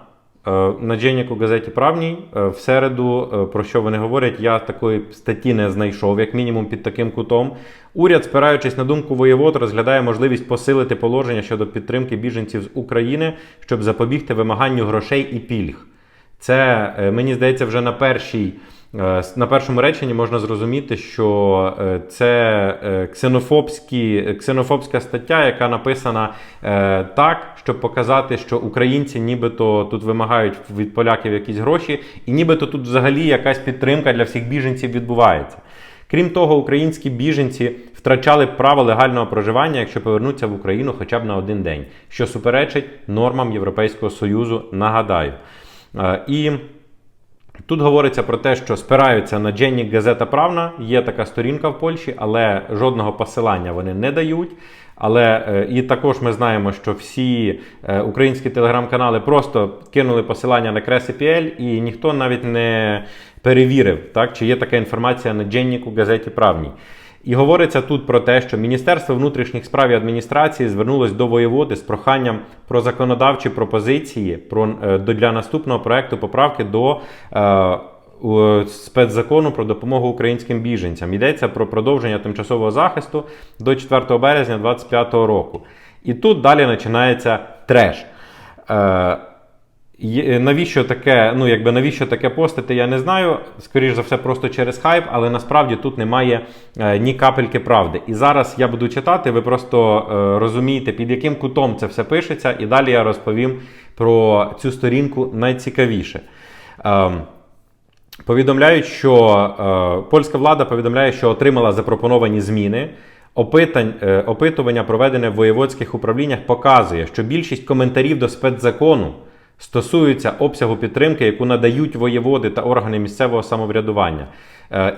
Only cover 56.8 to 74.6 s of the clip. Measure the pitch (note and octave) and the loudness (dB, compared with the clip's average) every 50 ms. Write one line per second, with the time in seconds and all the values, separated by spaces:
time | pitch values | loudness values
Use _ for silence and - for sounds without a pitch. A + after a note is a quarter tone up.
56.8 | - G#2+ G2 G2+ - - - C3 B2+ B2+ B2 A#2 A2 G2 - - - - - - | -6 -6 -6 -6 -8 -10 -6 -4 -2 0 0 0 0 -2 -2 -4 -8 -18 -20 -12
57.8 | - - G2 G2+ A2+ A2 G2 C3 C3+ C3+ B2+ C3 - B2+ - B2 A#2 A#2 A#2+ B2 | -6 -4 -2 -2 -2 -2 0 2 2 2 0 -2 -6 -4 -2 0 2 2 2 0
58.8 | A#2+ A2+ C3 A#2+ B2 A#2+ A2 - - C#3+ D3 C#3+ C#3 C#3 - A2+ G2+ G2 - - | -2 -2 -2 0 0 0 0 0 2 2 2 2 2 2 0 -2 -2 -2 -4 -10
59.8 | - - - C#3 C3 B2 A#2+ A2+ A2 A2+ A2 - - B2+ B2 A#2 A2+ A2 G#2+ G#2+ | -10 -4 0 0 2 2 2 0 0 -2 -4 -4 0 0 2 2 2 0 -2 -2
60.8 | G#2+ A#2+ B2+ B2 - - B2+ - C#3+ D#3 E3 E3+ D#3+ D#3+ - - B2 A#2+ A#2 A2+ | 0 0 0 0 0 -4 -6 -2 0 2 2 2 0 -4 -6 -6 -4 -4 -2 -2
61.8 | A#2 A#2 A2 - - D#3 D3 C3+ C3 B2 B2 B2 B2 A#2+ A#2 A#2 A#2 A2+ A2+ A2 | -4 -4 -6 -4 -2 -2 0 0 0 0 -2 -2 -2 -2 -2 0 0 0 0 0
62.8 | A2 G#2 G#2 G2+ G2+ - - - - - - - - B2+ B2+ B2+ C3 B2+ C3+ C3 | 0 0 -2 -4 -6 -10 -18 -20 -20 -20 -10 -2 2 4 6 6 6 6 6 4
63.8 | G#2 F#2+ E2 D#2 - - - A2+ A#2+ B2 - - A2+ A#2 B2 B2 B2 - A#2+ A#2 | 4 4 2 -2 -4 -4 -2 0 0 0 -2 -2 0 0 0 0 0 0 0 -2
64.8 | G#2 - A#2 A2 A#2+ B2 B2 B2 - A#2 G#2+ G#2+ G2+ G2+ A2 B2+ B2+ B2+ B2 B2 | -2 -2 -4 -2 0 0 -2 -2 -2 -4 -4 -4 -4 -2 -2 -2 0 -2 -2 -4
65.8 | - A#2+ G#2+ A2+ G#2 G#2 A2+ A2 - A2 - - A2 G2 E2+ D#2+ D2+ C#2 - - | -6 -4 -2 0 2 2 2 0 -2 -4 0 2 2 2 2 0 -4 -8 -10 -16
66.8 | - - - - - - - _ - - A#2+ C3 C#3 D3 E3+ F3 E3+ D#3+ - C3 | -20 -20 -20 -20 -20 -20 -20 _ -4 0 2 4 4 4 4 4 4 2 2 0
67.8 | - - D3 C3 - - B2 A#2 - A#2+ B2 B2+ B2+ - A#2 G#2+ A2+ A#2+ B2+ B2+ | 0 0 -2 -2 0 2 2 2 4 4 2 2 2 0 -4 -2 -2 0 -2 0
68.8 | B2+ - F3 D#3 - - B2+ B2 C#3 C#3+ C#3+ B2+ A#2+ - - A#2 - - - C#3 | 2 2 0 2 0 -2 0 0 0 0 0 -2 -4 -4 -6 -10 -8 -4 0 2
69.8 | C3+ B2 A#2+ A2 A2 A2+ A#2 A#2 A#2 - - D3 D#3 D3+ D#3 - B2 A2 G2 G2+ | 2 4 2 2 0 0 -4 -4 -4 -2 0 2 2 2 0 -2 -2 -2 0 -2
70.8 | A2 B2 C#3+ C3+ B2 G#2 G2 G#2+ B2 A#2 A#2 A#2 A#2 A#2 B2 C#3+ D3+ - G#2+ - | 0 0 2 2 0 0 0 0 0 2 2 2 2 2 2 0 0 -2 -4 -6
71.8 | - - G#2+ G#2 - C3+ C3+ C3+ B2+ A#2+ A2 G#2 - - - - - - B2 A#2+ | -6 -6 -6 -2 0 0 0 0 0 -2 -4 -4 -8 -14 -20 -18 -6 -2 0 0
72.8 | A#2 B2 B2 - B2+ B2 A#2+ B2 C3 C#3 C#3 - - B2+ - A2+ A2+ G#2 A2+ G#2+ | 0 0 -2 -2 0 0 0 2 2 2 2 0 -2 -4 -4 -4 -4 -2 -2 -2
73.8 | G#2 B2 C#3 D#3 D#3 - - A2+ G2+ F2+ E2 - - - G#2 A2 | 0 0 0 -2 -2 -6 -8 -6 -4 -4 -6 -8 -8 -6 -2 -2